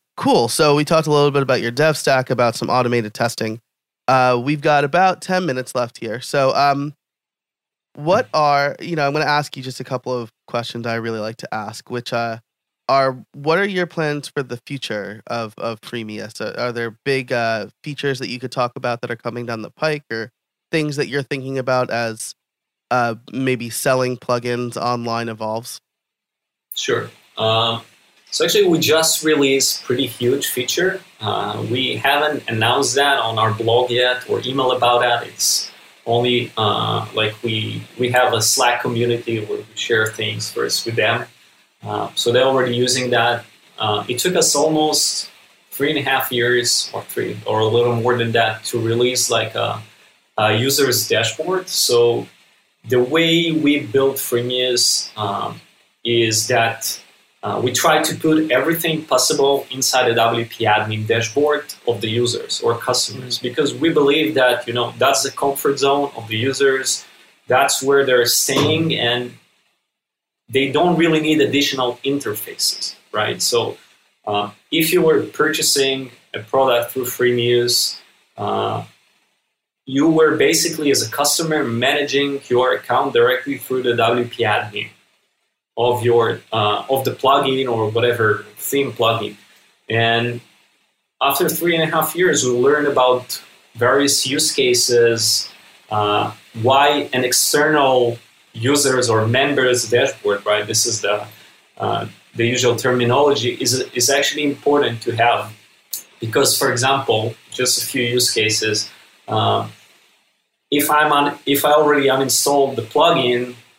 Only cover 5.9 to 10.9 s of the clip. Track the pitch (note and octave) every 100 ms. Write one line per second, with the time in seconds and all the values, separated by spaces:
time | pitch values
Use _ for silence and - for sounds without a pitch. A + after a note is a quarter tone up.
5.9 | - A2+ A2+ - C#3+ C3+ - C#3+ C#3 D3
6.9 | - _ _ _ _ _ _ _ _ _
7.9 | - D3+ G3+ B3+ D3+ D3 C#3+ C#3+ - C#3+
8.9 | D#3+ C#3+ D3 D3+ D3 C#3+ C3+ C3 - C3
9.9 | B2+ B2+ B2 A2+ _ - A#2+ A#2 A#2+ A#2